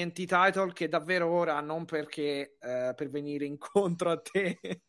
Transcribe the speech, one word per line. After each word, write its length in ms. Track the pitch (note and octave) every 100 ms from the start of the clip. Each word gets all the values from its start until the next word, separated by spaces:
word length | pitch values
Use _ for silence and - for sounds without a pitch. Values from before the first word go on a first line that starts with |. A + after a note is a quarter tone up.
N 80 | F3
T 140 | E3 F3+
title 480 | F3+ F#3+ F#3 F#3+
che 140 | F3 D#3+
davvero 420 | E3 D3+ F#3 E3+
ora, 300 | F3 E3 D3
non 240 | D3+ D#3+ E3
perché, 720 | D#3+ D3+ - D3 C#3 C#3 _
eh, 340 | A#2+ B2+ B2+ B2+
per 140 | C#3+
venire 360 | C#3+ C#3+ D3 C#3+
<laughs> 0 |
incontro 640 | C#3+ - G3+ F#3+ E3+ F3
a 100 | D#3+
te, 400 | - F#3+ F#3 - F3+ F3+